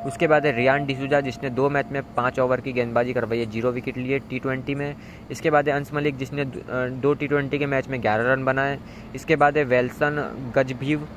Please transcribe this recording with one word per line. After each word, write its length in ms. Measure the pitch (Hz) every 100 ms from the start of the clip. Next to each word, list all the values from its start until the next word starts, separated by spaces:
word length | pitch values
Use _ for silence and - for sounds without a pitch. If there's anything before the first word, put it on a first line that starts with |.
उसके 240 | 139 - 165
बाद 180 | 151 147
है 100 | 120
रियान 300 | 127 139 143
डिसूजा, 360 | 131 135 143
जिसने 280 | 139 120 139
दो 180 | 123 139
मैच 160 | 143 139
में 100 | 139 135 -
पाँच 240 | 123 127
ओवर 220 | 127 127
की 120 | 139
गेंदबाजी 400 | 123 120 120 123
करवाई 260 | 123 113 117
है, 60 | 113
ज़ीरो 260 | 110 120
विकेट 260 | 123 120 127
लिए 220 | 127 139
टी 180 | 131 127
ट्वेंटी 360 | 131 131 127 139
में। 200 | 143 143 - - -
इसके 200 | 131 -
बाद 180 | 151 147
है 60 | 139
अंश 180 | 143
मलिक, 240 | 147 147 135
जिसने 280 | 131 143 139
द-, 180 | 120 -
अ, 160 | 127 127 127
दो 160 | 139
टी 140 | 147 143
ट्वेंटी 320 | 147 139 139
के 60 | 143
मैच 220 | 139 131
में 140 | 131
ग्यारह 320 | 110 107 120
रन 120 | 131 131
बनाए। 320 | 135 139 139 - - - 131
इसके 200 | - 156
बाद 220 | 147 147
है 60 | 139
वेल्सन 580 | 123 123 - 147 147 131 - 131 113
गजभीव 520 | 131 127 135 151 151